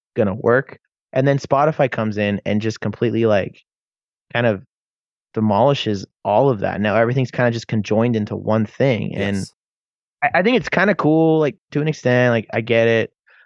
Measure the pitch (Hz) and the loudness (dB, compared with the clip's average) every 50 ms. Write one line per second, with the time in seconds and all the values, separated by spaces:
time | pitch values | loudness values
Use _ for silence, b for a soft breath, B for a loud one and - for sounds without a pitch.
0 | _ _ _ 120 110 101 92 120 - 113 120 131 131 - - - _ _ _ _ | _ _ _ -2 0 0 -2 -2 0 2 2 2 0 -4 -10 -20 _ _ _ _
1 | _ _ - 131 131 139 139 139 - - 139 139 151 156 156 - 143 123 - - | _ _ -2 0 2 2 0 0 0 0 0 2 2 2 2 0 0 0 0 -2
2 | 110 110 101 104 104 101 101 - - - 104 107 107 113 104 - - 110 98 - | -4 -4 -2 -2 -2 -2 -2 -2 -2 -2 -2 -2 -2 -2 -4 -4 -6 -8 -4 -2
3 | 127 117 110 113 113 110 104 98 95 - - - _ _ _ _ _ _ _ _ | -2 -2 0 0 2 2 2 2 0 -2 -8 -16 _ _ _ _ _ _ _ _
4 | _ _ _ _ _ _ - 120 120 117 104 92 - _ _ _ _ _ _ _ | _ _ _ _ _ _ -2 0 0 0 0 -2 -6 _ _ _ _ _ _ _
5 | _ _ _ _ _ _ - 110 110 107 98 104 120 143 139 - - 110 104 95 | _ _ _ _ _ _ -4 -2 0 0 2 4 4 2 2 0 -2 -2 -4 -4
6 | 95 - _ _ - 98 101 110 135 139 123 98 101 95 - 95 104 107 98 113 | -6 -10 _ _ -4 0 2 2 2 2 2 0 -2 -4 -2 -2 -2 0 2 2
7 | 117 117 123 135 127 120 - - 123 120 117 117 - - 123 110 98 - 107 107 | 2 2 0 -2 -4 -2 -2 0 0 0 0 -2 -6 -4 -4 -4 -2 0 0 0
8 | 113 123 117 107 104 104 - 98 101 107 107 110 107 101 - - 131 139 117 101 | 0 0 0 -2 -4 -4 -6 -6 -4 -2 -2 -2 -2 -4 -2 -2 0 0 0 0
9 | 104 95 - - 101 101 101 98 92 - - _ _ _ _ _ _ _ _ _ | -4 -6 -6 -6 -4 -4 -4 -6 -8 -10 -14 _ _ _ _ _ _ _ _ _
10 | _ _ _ _ - 147 - 170 185 226 254 214 147 - - 175 180 208 185 - | _ _ _ _ -4 -2 0 0 2 2 0 0 0 -2 -2 0 0 0 0 0
11 | - 151 156 160 165 160 160 156 151 139 - - _ _ - 147 151 156 147 - | 0 2 2 4 4 4 2 2 0 0 -2 -6 _ _ -6 -4 -2 -4 -4 -2
12 | - 127 123 123 123 123 117 113 107 - - 117 113 117 117 113 113 117 117 113 | 0 0 2 4 4 2 2 0 -2 -2 -4 -6 -2 0 2 2 4 4 2 2
13 | 110 - _ _ b b b b b | 0 -4 _ _ b b b b b